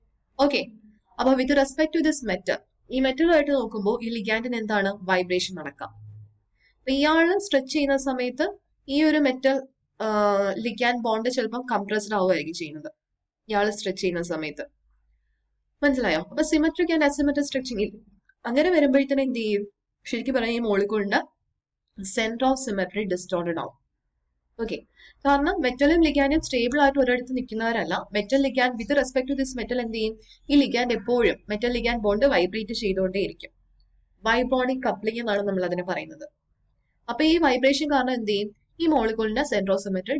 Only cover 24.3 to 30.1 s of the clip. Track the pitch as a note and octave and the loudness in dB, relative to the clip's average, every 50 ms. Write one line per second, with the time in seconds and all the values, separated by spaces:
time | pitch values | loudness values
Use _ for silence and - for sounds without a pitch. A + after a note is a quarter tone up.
24.3 | _ _ _ _ _ - A3+ - E3 - - _ _ _ - - _ _ - C#4 | _ _ _ _ _ -8 -6 -6 -6 -10 -10 _ _ _ -20 -20 _ _ 2 2
25.3 | C#4+ C#4 C#4+ E4+ G4+ F#4 C4 B3 B3 B3+ C#4+ D4 E4+ E4+ E4 D4+ C#4+ C#4+ C#4 C#4 | 4 4 2 0 0 0 0 -2 2 2 4 4 6 4 4 4 4 2 2 4
26.3 | D4+ D#4+ - - - B3 A#3 A#3+ B3+ D4 C#4+ C#4 C#4 C#4 B3+ B3 B3 B3 B3+ C4 | 2 0 0 -2 -2 0 0 0 2 4 4 4 4 4 2 2 2 0 -2 -4
27.3 | C4 B3 B3+ - G#3+ A3 A3+ A3+ A#3 A3 - D#3 F#3 - - - G3 G#3 G3+ G3+ | -6 -6 -6 -6 -6 -4 -2 -2 -2 -2 -2 -2 -4 -6 -6 -4 -4 -4 0 2
28.3 | C4 C#4 C#4 C4+ C4 B3+ B3 B3+ B3 A3 A3+ - C#4+ C#4+ C4 C4 - C4+ C4 C4 | 2 2 2 2 2 0 0 0 0 -4 -4 0 2 0 0 2 -2 -2 -2 -2
29.3 | C#4 C#4 C4+ C4 - A#3+ G#3+ - B3 B3 A#3 A3+ A3+ A3+ A3 A3 | -2 -4 -4 -4 -4 -8 -6 -4 -4 -4 -4 -4 -4 -2 -4 -4